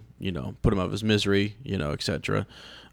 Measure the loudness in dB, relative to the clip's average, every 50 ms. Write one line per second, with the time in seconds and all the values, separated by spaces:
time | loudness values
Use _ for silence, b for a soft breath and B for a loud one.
0 | -8 -16 -14 -8 -6 -4 -4 -4 -6 -8 -4 0 2 2 4 4 2 0 -2 -2
1 | 2 4 4 4 4 4 4 4 2 0 -2 -8 -8 -4 -4 -2 -2 -2 -4 -4
2 | -2 -2 -2 -2 -2 -2 -2 -2 -2 B B B B B B B B B